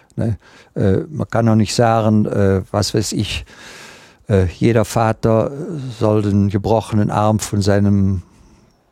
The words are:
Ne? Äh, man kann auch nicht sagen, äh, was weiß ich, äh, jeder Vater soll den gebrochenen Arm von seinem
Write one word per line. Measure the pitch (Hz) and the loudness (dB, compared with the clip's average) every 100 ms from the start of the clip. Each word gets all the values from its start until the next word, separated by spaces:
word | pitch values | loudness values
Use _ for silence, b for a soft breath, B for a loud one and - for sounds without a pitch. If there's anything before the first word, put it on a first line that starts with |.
| b - | b -6
Ne? | 113 95 B B B | -6 -6 B B B
Äh, | - 104 98 165 | -2 0 0 -2
man | 143 104 | -6 -4
kann | 113 113 | 0 2
auch | |
nicht | 110 101 | 2 2
sagen, | - 117 113 107 107 104 | 2 2 2 2 2 2
äh, | 104 98 95 - | 0 2 0 -2
was | 104 - | -4 -2
weiß | 113 101 | -2 -4
ich, | - 104 - - B B B B B B B - | -4 -6 -8 -12 B B B B B B B -2
äh, | 98 92 | 0 0
jeder | - 120 113 | 0 0 2
Vater | 104 117 110 - 113 110 - 139 196 160 131 110 | 0 0 0 0 0 2 0 -6 -10 -10 -10 -2
soll | 107 107 | 0 0
den | 104 101 98 | 0 0 0
gebrochenen | 98 101 113 - 104 104 | 0 0 -2 0 -2 0
Arm | 104 107 110 | 0 0 0
von | - 104 | -2 -2
seinem | 101 101 101 101 95 95 - b b b b _ _ | 0 2 2 2 0 -2 -8 b b b b _ _